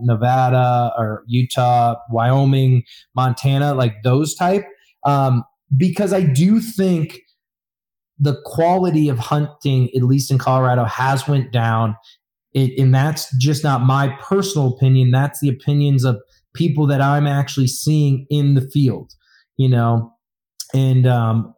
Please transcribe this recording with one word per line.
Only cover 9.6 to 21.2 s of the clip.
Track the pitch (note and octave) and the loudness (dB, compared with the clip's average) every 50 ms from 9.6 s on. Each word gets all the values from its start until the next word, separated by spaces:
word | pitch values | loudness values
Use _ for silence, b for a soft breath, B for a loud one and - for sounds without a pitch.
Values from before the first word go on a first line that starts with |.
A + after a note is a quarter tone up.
| - C#3 C3 B2+ B2 - - | -2 0 0 2 0 0 0
at | B2+ B2 | 0 2
least | B2 C3+ C#3 C3 - | 2 2 0 0 0
in | C3+ B2+ | -2 0
Colorado, | - C3 C3 C3 B2+ B2+ B2 B2 A#2+ | 0 0 0 2 2 2 0 0 -2
has | G#2+ - - B2+ C3+ C#3 C3 - - | -2 -2 -4 -2 -2 -2 -2 -2 -2
went | C#3+ C3+ A#2+ - | -2 -2 -2 -2
down. | B2 A#2+ A2+ A2+ A2+ A2+ A2+ A2 G#2+ - b b b b b _ _ _ _ _ - | -2 -2 0 0 0 0 0 -2 -4 -6 b b b b b _ _ _ _ _ -2
It, | C3+ C3 B2+ C3 C3+ | -2 -2 0 0 2
and | C3+ C3 C3 | 2 4 4
that's | C3 C#3 D#3 D#3+ D3+ - - C3+ | 4 2 0 -2 -6 -6 -6 -2
just | B2+ B2+ D3+ D3+ D3 | -2 0 0 0 0
not | D#3 D3 C3+ B2 | -2 -2 0 0
my | B2+ C3 C3+ C#3 C#3 C3+ C3 - | 0 0 0 0 0 -2 -4 -8
personal | - - F#3+ G3 F#3 F#3+ - D#3 C3+ B2+ | -6 -2 -2 -2 -2 -2 -2 -2 -2 -2
opinion. | A#2+ - C3+ C3 C3 C3 B2+ B2 | 0 0 2 4 4 4 4 2
That's | B2 C3 C#3+ C#3+ - - | 2 2 0 -2 -4 -2
the | D3 C#3 | -2 -2
opinions | B2+ - - C#3+ D3 D3 C#3+ C#3+ C#3 C3 | -2 -4 -4 -2 0 0 2 2 2 2
of | B2+ C3 A#2 G#2 - b b b b b - | 0 0 -2 -4 -6 b b b b b -6
people | - E3+ F3 C3+ D3+ D3+ | -2 -2 0 0 0 0
that | C#3+ C#3+ C3+ | 0 0 0
I'm | C#3 C#3 C#3+ D3 D3 | 0 0 0 0 0
actually | C#3+ C#3+ C#3+ C#3 C3+ - C#3 C3 | 0 0 -2 -4 -2 -2 -2 -2
seeing | B2 - - - D3+ D#3 D3+ D3 C#3 C3+ C3 C3+ - | -2 -2 -4 -2 0 0 2 2 0 0 -2 -2 -4
in | D3 D3 C#3 C#3+ C#3 | -2 0 2 2 2
the | C3 B2+ - | 2 0 0
field, | - D3 C#3 B2 G2+ - - - - _ b b b b b b b - | 0 0 0 0 0 -4 -8 -18 -20 _ b b b b b b b -2
you | C3 C3 | 0 2
know, | B2+ A#2+ A#2 A#2 A#2 A2+ A#2 A#2 _ _ _ _ _ _ _ _ _ - - - | 2 2 2 2 0 0 -2 -4 _ _ _ _ _ _ _ _ _ -20 -10 -4
and, | - C3+ C3 C3 B2+ B2+ B2 | -2 0 2 2 2 4 4
um, | B2+ B2 A#2+ | 2 2 2